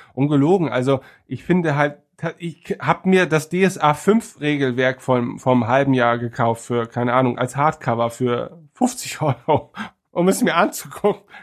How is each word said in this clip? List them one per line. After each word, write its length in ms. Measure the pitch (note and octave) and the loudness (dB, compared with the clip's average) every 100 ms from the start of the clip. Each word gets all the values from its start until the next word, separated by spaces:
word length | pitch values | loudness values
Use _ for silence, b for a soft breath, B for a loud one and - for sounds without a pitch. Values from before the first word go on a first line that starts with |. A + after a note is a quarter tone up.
| B | B
ungelogen, 560 | - C#3+ D3 C#3+ F#3+ D3 | -4 0 2 4 2 0
also 320 | A#2+ B2+ C3 B B B | -2 0 -2 B B B
ich 160 | B2+ | -8
finde 320 | - F3+ E3 | -2 0 2
halt, 220 | C#3+ D3 - _ _ | 0 0 -2 _ _
ta-, 160 | E3 - | -12 -10
ich 400 | E3+ - - G3 | -12 -12 -10 -6
hab 260 | B2+ F#3+ F#3+ | -2 0 2
mir 180 | F#3 | 2
das 240 | F3 D#3 D3 | 4 0 0
D 160 | F3+ | 0
S 140 | F#3+ F#3+ | 0 2
A 160 | D3+ | 0
fünf 460 | D3 - A3+ - - | 0 2 2 0 -6
Regelwerk 600 | D3 D3 C3+ B2 C3 B2+ | -4 0 -2 0 -2 -2
vom, 380 | - B2 A#2+ - | -2 0 -2 -4
vom 280 | C3 B2 A2+ | 0 2 2
halben 280 | C3 C#3 | 2 2
Jahr 240 | C3 A#2+ A#2+ | 2 2 0
gekauft 480 | A#2+ - A#2 A2+ - | -4 -2 -2 -2 -4
für, 200 | A#2+ A2+ | -4 -4
keine 280 | A#2+ A#2+ | -4 0
Ahnung, 240 | B2+ B2+ - | 2 2 0
als 180 | B2+ C3+ | -4 0
Hardcover 540 | D3+ - - A#2 A#2 | -2 -2 -4 -2 -2
für 520 | - B2 A#2+ - E3+ D3+ | -2 -2 -2 -6 -12 -16
fünfzig 480 | - B3 - - - | -2 -2 -2 -12 -6
Euro, 500 | D3+ B2 - C#3+ - B G#3+ B _ | -4 -2 0 -2 -2 B -16 B _
um 180 | - F3 | -2 0
es 140 | G3 | 2
mir 120 | G#3 | 2
anzugucken. 680 | D#3+ G3 - C#3+ - G#3 - _ B | 2 0 -2 -14 -4 -2 -2 _ B